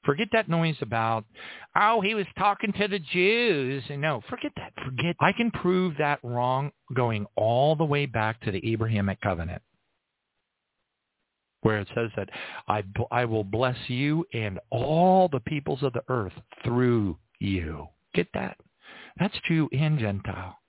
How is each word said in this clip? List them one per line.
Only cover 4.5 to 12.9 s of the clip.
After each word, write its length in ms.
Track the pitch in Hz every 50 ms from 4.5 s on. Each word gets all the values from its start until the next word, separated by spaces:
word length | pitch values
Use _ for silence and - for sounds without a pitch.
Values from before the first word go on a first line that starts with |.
| -
that. 160 | - - - _ - -
Forget. 320 | 135 131 117 - 170 175 _
I 120 | 143 170 196
can 180 | - 233 233
prove 440 | - - - 180 185 185 185 185 156 139
that 220 | 151 147 147 - -
wrong 500 | 120 120 120 123 123 127 131 143 147 - _ _ _ 131
going 320 | 127 123 120 113 104 104 - _
all 400 | - 107 110 117 123 135 151 160
the 80 | 151 165
way 220 | 151 143 143 143
back 340 | 139 110 120 107 110 113 -
to 100 | - 113
the 220 | 95 95 - 113 113
Abrahamic 480 | 107 113 113 113 104 98 98 95 -
covenant, 400 | - 104 92 85 85 82 82 - _ _ _ _ _ _ _ _ _ _ _ _ _ _ _ _ _ _ _ _ _ _ _ _ _ _ _ _ _ _ _ _ _ _ _ _ _ _ _ _
where 200 | - 113 107 107
it 80 | 98 - -
says 160 | 120 117 113 -
that 140 | - 98 92 - - - - - - -
I 140 | - 104 107
b-, 240 | 101 95